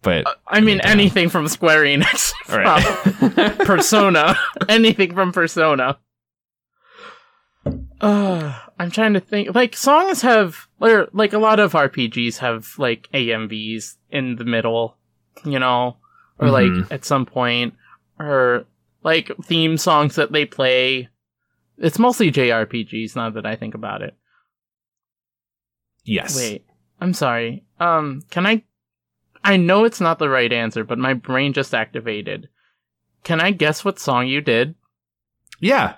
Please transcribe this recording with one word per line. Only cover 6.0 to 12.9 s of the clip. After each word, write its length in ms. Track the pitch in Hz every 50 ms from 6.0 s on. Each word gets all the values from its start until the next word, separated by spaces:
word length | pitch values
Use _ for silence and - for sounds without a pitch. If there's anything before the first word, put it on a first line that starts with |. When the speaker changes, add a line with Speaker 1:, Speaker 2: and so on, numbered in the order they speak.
| _ _ _ _ _ _ _ _ _ _ _ _ _ _ _ _ _ _ _ - - - - - _ _ _ _ _ _ _ _ _ - - - - - - _
Speaker 2:
Uh, 560 | - 214 208 202 202 196 185 170 156 147 135 - - - _ _
I'm 120 | 175 175 -
trying 220 | - 220 220 208
to 60 | 190
think. 340 | - _ - 208 202 - 180
Like, 220 | 233 254 233 -
songs 460 | - - 269 285 311 359 392 370 - -
have, 460 | 254 240 220 208 175 160 - - _ _ _
or, 280 | - 226 226 214 180 - -
like, 200 | 190 214 208 202
a 60 | 214
lot 200 | 214 220 214 214
of 160 | 214 180 -
R 140 | 165 143 135
P 180 | - - 127 113
Gs 300 | 110 127 120 120 113 -
have, 360 | 131 123 117 113 110 - - -
like, 300 | 143 123